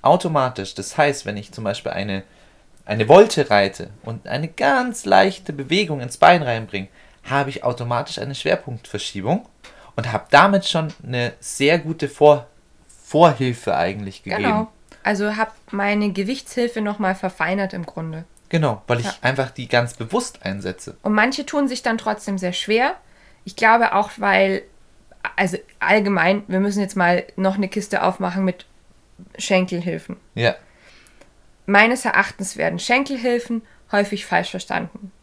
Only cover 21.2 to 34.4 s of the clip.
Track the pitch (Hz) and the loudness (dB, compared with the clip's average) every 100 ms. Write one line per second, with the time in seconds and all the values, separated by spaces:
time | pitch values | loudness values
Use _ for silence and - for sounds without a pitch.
21.2 | 233 269 277 294 277 247 254 226 220 214 | 0 -2 -4 -2 -2 -2 -2 -2 -4 -6
22.2 | - 190 180 175 - 220 262 - _ _ | -4 -4 -4 -4 0 2 2 -2 _ _
23.2 | - _ - - 226 233 233 196 208 - | -20 _ -16 0 4 4 4 2 -2 -2
24.2 | 202 190 196 190 - _ - _ _ - | 2 4 2 0 -6 _ -20 _ _ -12
25.2 | - - 190 180 - _ - 208 202 190 | -8 -2 -2 -2 -10 _ 2 2 2 2
26.2 | 165 196 202 185 202 202 196 196 175 175 | 2 0 -2 -2 0 -2 -4 0 2 2
27.2 | - - 190 196 190 214 202 196 - 185 | -2 -2 -2 0 -4 -4 -4 -2 -2 -2
28.2 | 185 180 185 180 - _ _ _ _ _ | -4 -2 -2 -4 -14 _ _ _ _ _
29.2 | 185 - - 185 185 175 175 165 - - | -20 -12 0 2 2 -4 -4 -6 -8 -16
30.2 | _ - 117 - _ _ - - - _ | _ 0 0 0 _ _ -20 -20 -20 _
31.2 | - _ - _ - 202 226 254 247 - | -20 _ -20 _ 2 4 4 2 0 0
32.2 | 196 - 190 - 165 170 - 247 277 269 | 0 -4 -10 -4 -4 -4 -2 -2 0 -4
33.2 | 240 240 233 233 - - _ 202 202 202 | -2 -2 -4 -8 -8 -20 _ -2 -2 -4
34.2 | - 170 | -2 -2